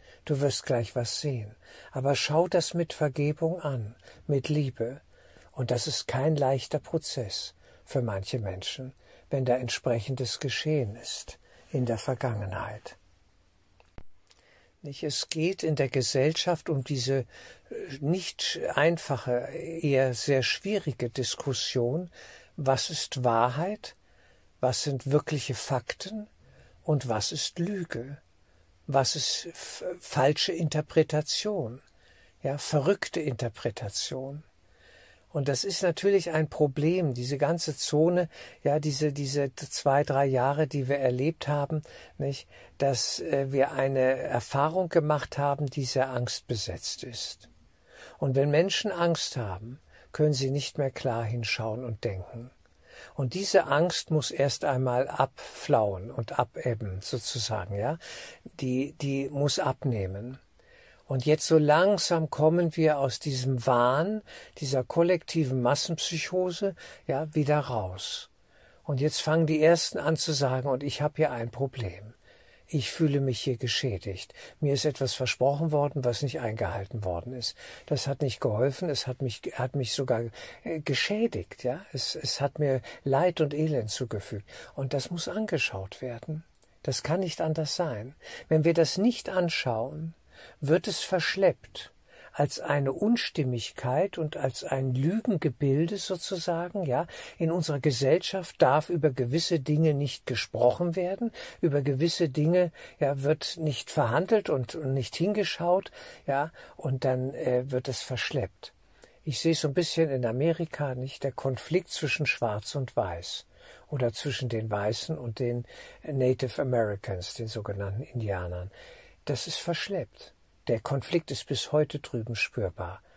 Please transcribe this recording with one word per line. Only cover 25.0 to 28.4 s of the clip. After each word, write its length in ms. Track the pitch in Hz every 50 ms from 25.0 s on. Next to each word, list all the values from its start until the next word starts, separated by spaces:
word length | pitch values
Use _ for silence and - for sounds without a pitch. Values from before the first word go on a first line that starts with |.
| - 135
wirkliche 440 | 139 147 - - 156 139 - - 123
Fakten 720 | - - - 139 123 - - - - - 294 220 220 208 - _ _ _ - - - - - - _ _
und 260 | - 151 135 127 123
was 220 | 110 107 - -
ist 260 | - 147 - - -
Lüge, 640 | - 170 190 208 190 170 - - - 120 135 143 - _ _ _ _